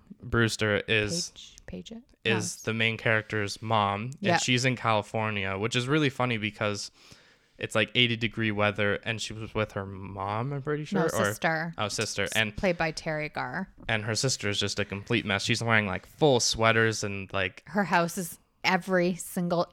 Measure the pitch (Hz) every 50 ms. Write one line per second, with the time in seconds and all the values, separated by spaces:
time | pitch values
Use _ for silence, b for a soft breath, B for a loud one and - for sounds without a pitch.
0 | - - - - - 120 127 117 117 110 - - 110 107 104 98 - - 110 107
1 | 107 104 170 175 175 - - - - - - - - - - 180 180 - 226 226
2 | 262 _ _ _ - 113 113 110 107 110 - - - 113 110 113 113 113 110 107
3 | - 120 110 110 104 - - 107 104 101 - - - 110 113 107 101 101 101 101
4 | 110 127 139 - 202 190 170 165 - - 127 123 127 131 127 117 - - 110 104
5 | 101 - - 113 107 110 107 101 95 95 95 98 104 117 127 127 120 127 147 156
6 | 151 135 - - 123 123 120 107 104 107 104 - 110 104 101 101 - - b b
7 | b b b b b b b b b b b - - - - 110 107 - - 127
8 | 123 117 117 113 117 110 - 117 113 110 104 101 104 104 101 107 104 101 98 -
9 | - - 113 107 - - - 107 110 101 - 110 107 - - 104 98 98 98 95
10 | 98 98 98 98 95 101 104 110 120 139 143 143 131 151 147 147 151 - - -
11 | - - - 107 110 101 107 - - 165 160 160 160 170 165 - 107 101 - -
12 | 110 - - - 98 - - 110 110 104 101 - - 190 170 165 165 160 151 -
13 | - 165 156 151 151 147 - - 131 127 131 170 190 - - - - - 113 107
14 | 107 113 110 104 - 131 - - - 101 101 - 104 98 - - 101 - 98 95
15 | 98 - 120 110 - 104 98 98 - - 120 107 113 117 113 107 104 98 92 -
16 | - - - - 160 147 131 117 - - - 113 113 113 110 113 113 110 110 -
17 | - 101 101 98 95 95 - 98 95 95 - - - - - 208 196 156 185 175
18 | 170 170 - 202 175 165 - - _ _ _ _ - 147 185 180 175 190 185 180
19 | 175 180 185 165 - - - 190 175 175 175 170 180 -